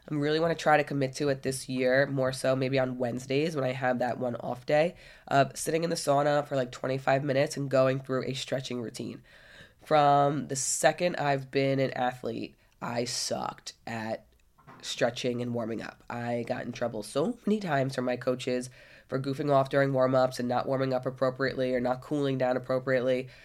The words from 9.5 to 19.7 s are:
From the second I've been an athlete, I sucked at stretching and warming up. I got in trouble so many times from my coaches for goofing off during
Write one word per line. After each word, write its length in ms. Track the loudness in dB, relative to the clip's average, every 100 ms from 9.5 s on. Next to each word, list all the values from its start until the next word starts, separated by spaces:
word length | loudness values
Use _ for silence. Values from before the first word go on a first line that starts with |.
| -20 -20 _
From 640 | 2 4 6 6 4 2 -4
the 80 | -4
second 640 | -4 2 2 4 0 0
I've 340 | 0 0 0
been 280 | 0 2 2
an 120 | 0
athlete, 640 | 0 -2 -2 -6 -6 -8 -12 _ -12
I 220 | -6 -4
sucked 680 | -4 -4 -4 -4 -4 -8 -14 -16 -10
at 380 | -8 -6 -8 -10 _ _ _ -20 -16
stretching 600 | -10 -2 -2 0 -4 -4
and 120 | -4
warming 280 | -4 -4 -6
up. 220 | -8 -12 -10
I 360 | -8 -4 -4 -4
got 160 | -6
in 80 | -6
trouble 320 | -4 -4 -4
so 340 | -6 -2 -2 -2 -2
many 140 | -2
times 360 | 0 0 0 -2
from 100 | -4
my 100 | -2
coaches 540 | -2 -2 -2 -4 -4 -12 -20 -20 -6
for 120 | -4
goofing 320 | -2 -2 2
off 180 | 4
during 220 | 4